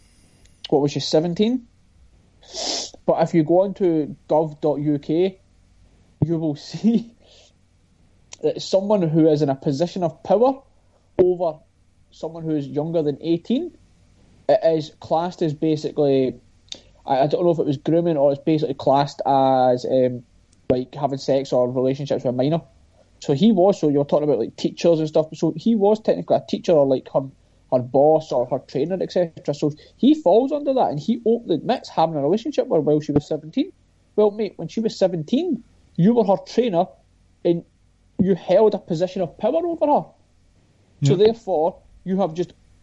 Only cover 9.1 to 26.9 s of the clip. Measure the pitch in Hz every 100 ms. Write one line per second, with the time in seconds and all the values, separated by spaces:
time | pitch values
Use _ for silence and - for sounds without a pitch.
9.1 | 160 160 147 147 131 160 135 170 190 170
10.1 | - - 196 254 269 - _ _ _ _
11.1 | - 180 175 175 151 _ _ _ _ _
12.1 | - 160 165 160 151 139 135 160 165 147
13.1 | 139 165 170 - 247 339 - _ _ _
14.1 | _ _ _ - 139 165 160 151 - -
15.1 | 160 175 - 165 143 160 151 151 - 143
16.1 | 135 127 120 _ _ _ - _ _ -
17.1 | 131 143 160 175 160 - 135 - 165 175
18.1 | 151 143 139 - 156 151 139 - 135 143
19.1 | - - 135 135 131 127 123 - 131 127
20.1 | 123 - _ _ _ - 131 131 143 143
21.1 | 135 - 139 135 127 123 131 131 139 139
22.1 | 110 127 123 139 160 - _ _ _ _
23.1 | _ - 139 214 196 190 196 151 143 143
24.1 | 151 147 120 117 - 160 - 175 160 156
25.1 | 160 156 160 160 151 220 226 196 214 -
26.1 | 175 165 123 - 208 - 160 139